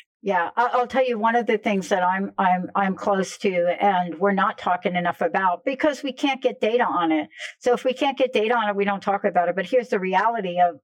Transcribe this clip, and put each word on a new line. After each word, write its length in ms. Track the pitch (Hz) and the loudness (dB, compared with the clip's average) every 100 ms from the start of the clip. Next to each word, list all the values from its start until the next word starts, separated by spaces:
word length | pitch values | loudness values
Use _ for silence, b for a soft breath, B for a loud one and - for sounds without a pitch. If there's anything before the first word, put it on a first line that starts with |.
| - _ | -6 _
Yeah, 280 | 202 185 165 - | -4 -2 -2 -2
I, 140 | 240 | 0
I'll 160 | 240 247 | 0 0
tell 180 | 254 254 | 0 0
you 100 | 226 | 0
one 200 | 226 233 | 0 2
of 100 | 226 | 0
the 120 | 214 | 0
things 320 | 220 196 185 | 0 -2 0
that 120 | 196 | 0
I'm, 300 | 180 190 196 - | 0 0 -4 0
I'm, 320 | 190 180 180 | 2 2 0
I'm 220 | - 196 190 | -2 -2 -2
close 420 | - 196 185 - | 0 0 -2 -2
to, 380 | 202 180 175 170 | -2 0 0 2
and 380 | 202 185 180 160 | 2 2 0 0
we're 140 | 196 | 0
not 260 | 196 202 - | 2 0 0
talking 380 | 196 180 196 180 | -2 0 0 -2
enough 240 | 175 - | -2 -2
about 440 | 180 202 190 175 | -2 0 0 0
because 380 | - 262 311 277 | -4 -2 -2 -2
we 100 | 277 | -6
can't 300 | 254 285 269 | -4 -2 0
get 180 | 254 202 | -2 0
data 220 | 220 240 | 0 2
on 300 | 208 180 165 | 0 0 0
it. 160 | 160 151 B B B | 0 -2 B B B
So 120 | 254 | 0
if 100 | 240 | 0
we 80 | - | 0
can't 260 | 254 285 269 | 0 -2 0
get 140 | 254 | 0
data 220 | 226 214 240 | 2 0 0
on 120 | 208 | 0
it, 60 | |
we 100 | 196 | 0
don't 180 | 202 196 | 0 -2
talk 200 | 208 196 | 0 0
about 260 | 202 180 175 | 0 2 0
it. 60 | |
But 120 | 175 185 | 0 0
here's 240 | 254 233 | 0 0
the 100 | 214 | -2
reality 560 | 185 185 220 233 185 175 | 0 0 0 -2 -2 2
of, 220 | 175 175 | 2 2